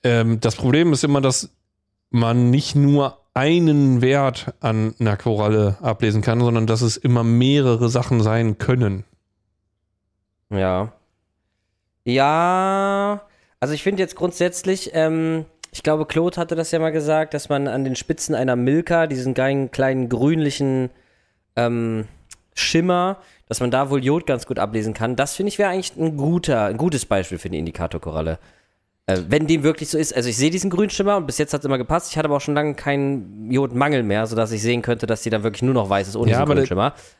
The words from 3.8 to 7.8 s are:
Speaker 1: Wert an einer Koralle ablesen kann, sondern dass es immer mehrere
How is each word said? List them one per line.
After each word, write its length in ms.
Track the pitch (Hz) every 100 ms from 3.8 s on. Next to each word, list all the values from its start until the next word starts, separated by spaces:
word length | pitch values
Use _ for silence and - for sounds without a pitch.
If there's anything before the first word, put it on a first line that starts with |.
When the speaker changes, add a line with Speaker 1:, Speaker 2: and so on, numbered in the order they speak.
| 139 123
Speaker 1:
Wert 520 | 127 139 135 123 - -
an 340 | 117 110 110 -
einer 180 | 113 101
Koralle 600 | - 107 107 107 104 98
ablesen 400 | 131 107 110 107
kann, 180 | 101 117
sondern 280 | 120 117 110
dass 140 | 113
es 140 | 120 113
immer 260 | 120 120
mehrere 640 | 117 117 127 143 131 113